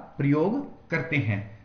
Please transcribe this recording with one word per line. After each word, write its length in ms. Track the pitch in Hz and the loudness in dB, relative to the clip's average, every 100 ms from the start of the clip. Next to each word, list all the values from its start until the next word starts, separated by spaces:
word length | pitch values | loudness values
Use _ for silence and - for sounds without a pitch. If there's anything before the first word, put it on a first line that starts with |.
| - - | -8 -2
प्रयोग 720 | 139 147 180 269 - - - | 2 4 4 0 -4 -12 -6
करते 300 | 160 135 143 | -4 0 0
हैं। 400 | 107 98 - - | 0 -2 -4 -14